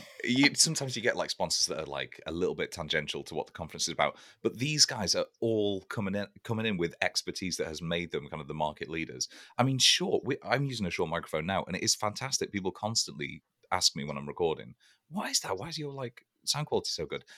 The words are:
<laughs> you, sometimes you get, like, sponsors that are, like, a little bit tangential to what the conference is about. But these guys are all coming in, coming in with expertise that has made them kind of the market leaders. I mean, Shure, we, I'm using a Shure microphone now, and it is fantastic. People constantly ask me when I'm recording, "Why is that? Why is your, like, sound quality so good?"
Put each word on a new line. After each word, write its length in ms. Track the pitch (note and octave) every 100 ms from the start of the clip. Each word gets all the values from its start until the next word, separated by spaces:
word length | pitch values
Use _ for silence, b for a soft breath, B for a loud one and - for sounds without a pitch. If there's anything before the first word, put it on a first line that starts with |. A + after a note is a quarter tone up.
| -
<laughs> 160 | - -
you, 280 | B2 C#3+ -
sometimes 400 | - D#3 C3+ A#2+
you 40 |
get, 140 | A2+ -
like, 140 | D#2
sponsors 380 | - F2 - -
that 120 | E2
are, 60 | D2
like, 340 | C#2 B1+ - -
a 40 |
little 200 | E2 F2+ D#2
bit 160 | D2+
tangential 500 | - D#2+ E2 D2 D2+
to 100 | C#2
what 140 | D2+ -
the 60 |
conference 340 | - D#2+ E2 E2
is 60 |
about. 240 | D#2 D2 - B B
But 160 | A2 G#2+
these 260 | C#3+ D3+ -
guys 300 | B2+ F#2+ G#2+
are 100 | - -
all 420 | A#2 A2 G#2 G2
coming 320 | - - G2 G2
in, 120 | G2+ -
coming 220 | - A2+ A2
in 100 | F#2+
with 180 | E2+ -
expertise 540 | F#2 - - F2 F#2 -
that 100 | D#2+
has 140 | D#2
made 300 | E2+ F2 E2+
them 160 | D#2+ D2
kind 140 | D#2
of 60 | C#2+
the 40 |
market 360 | D2+ D2+ D2+ D#2
leaders. 400 | D#2+ D#2+ C2 - B B B
I 60 |
mean, 160 | B2+ C3
Shure, 400 | - - F3+ F#2 G#2+
we, 120 | -
I'm 220 | - B2+ C#3
using 200 | A#2 F2+
a 60 |
Shure 160 | - E2+
microphone 380 | E2 E2 D#2+ E2
now, 160 | F#2+ -
and 80 | F2+
it 80 |
is 120 | A2+ -
fantastic. 560 | G#2+ G#2+ C3 - -
People 200 | G2+ F#2
constantly 680 | - G#2+ A2+ - - C#2+ D#2 _ _ -
ask 240 | F#2 - -
me 80 |
when 140 | C#2+ C#2+
I'm 100 | C#2+
recording, 460 | - E2 D2 A#1 - b b -
"Why 200 | E3+ C4
is 100 | C4
that? 160 | - G3
Why 100 | E3+
is 80 | D#3
your, 140 | D3
like, 320 | C#3 B2 - - _ -
sound 200 | C#3 D3+
quality 220 | G#2+ -
so 140 | - D2+
good?" 180 | C#2+ -